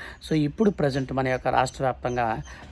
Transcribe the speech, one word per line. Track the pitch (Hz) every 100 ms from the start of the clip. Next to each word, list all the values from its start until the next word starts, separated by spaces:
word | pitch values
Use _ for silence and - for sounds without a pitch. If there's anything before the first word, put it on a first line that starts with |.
| - - -
So, |
ఇప్పుడు | 156 147 - 214
ప్రజెంట్ | - 147 135 131
మన | 127 131
యొక్క | 123 135
రాష్ట్ర | 123 127 -
వ్యాప్తంగా | 135 120 123 123 117 113 - - -